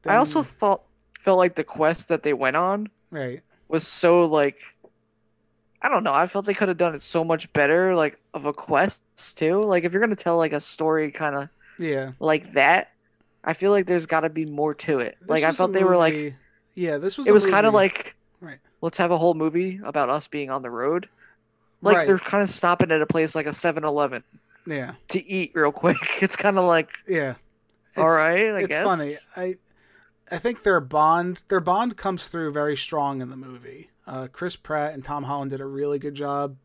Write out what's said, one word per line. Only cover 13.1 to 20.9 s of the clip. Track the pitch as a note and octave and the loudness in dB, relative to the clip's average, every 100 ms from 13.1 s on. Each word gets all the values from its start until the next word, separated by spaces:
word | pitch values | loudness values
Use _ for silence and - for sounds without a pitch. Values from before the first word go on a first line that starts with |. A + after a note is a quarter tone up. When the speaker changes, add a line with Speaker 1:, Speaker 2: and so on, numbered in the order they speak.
| _ _ _ | _ _ _
Speaker 1:
I | - | -6
feel | D#3+ G3 | -2 2
like | G3+ F3+ | 2 2
there's | F3+ D#3+ | -2 0
gotta | D#3+ D#3 | 0 0
be | D#3 D#3 | -4 -6
more | C#3+ D3+ D3 | -2 -4 -4
to | - C#3 | -2 -2
it. | A#2 - | -2 -8
Speaker 2:
This | - | -2
Speaker 1:
Like, | D#3 | 0
I | D#3 | 2
Speaker 2:
was | D3 | 2
a | F#3 | 0
Speaker 1:
felt | |
they | F#3+ F#3+ | 2 4
were, | F3+ | 4
like, | D#3+ D3+ | 4 0
Speaker 2:
movie, | D3 C3 _ _ _ - | -8 -12 _ _ _ -6
yeah, | F3 D3 | -4 -2
this | F3+ - | -4 -2
was | B3+ | 4
Speaker 1:
it | |
Speaker 2:
a | |
Speaker 1:
was | G#3 G3 | 6 6
kinda | F#3+ G#3+ | 4 4
Speaker 2:
movie. | |
Speaker 1:
like, | G#3+ F#3+ - - _ _ _ | 4 2 -2 -14 _ _ _
Speaker 2:
Right. | E3+ - _ _ | -20 -20 _ _
Speaker 1:
"Let's | E3 - | -8 -2
have | F3 | 0
a | F3 | 2
whole | E3+ D#3+ | 2 2
movie | D#3 E3 F#3 F#3+ | -2 -2 -4 -6
about | G3+ D3 B2+ | -6 -2 -2
us | D3 - | -2 -4
being | D3 C#3 | -10 -6
on | C3+ | -6
the | B2 | -6
road." | A#2 C3 | -4 -2